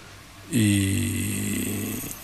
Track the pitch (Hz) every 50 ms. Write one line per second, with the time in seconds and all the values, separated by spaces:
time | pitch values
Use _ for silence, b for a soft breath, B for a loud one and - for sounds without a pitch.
0 | B B B B B B - - - - - 113 107 104 101 98 98 95 98 98
1 | 98 98 98 95 98 101 101 101 104 101 101 - - - - 98 104 - - -
2 | - - - -